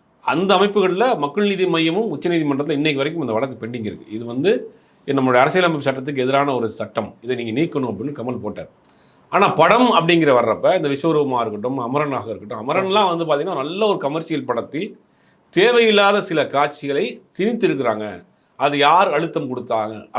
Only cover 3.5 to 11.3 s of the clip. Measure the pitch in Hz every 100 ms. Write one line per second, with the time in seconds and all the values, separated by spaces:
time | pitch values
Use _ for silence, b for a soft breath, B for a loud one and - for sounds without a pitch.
3.5 | - 113 123 104 - - 107 117 127 180
4.5 | 247 - b b b - 135 127 123 147
5.5 | 185 175 151 135 131 131 135 127 139 143
6.5 | 123 110 - 104 - 95 - 117 120 117
7.5 | 120 165 143 120 98 139 135 123 110 101
8.5 | 90 78 _ b b b b b 170 214
9.5 | 175 170 233 247 170 165 170 147 123 110
10.5 | 107 139 185 143 139 165 151 131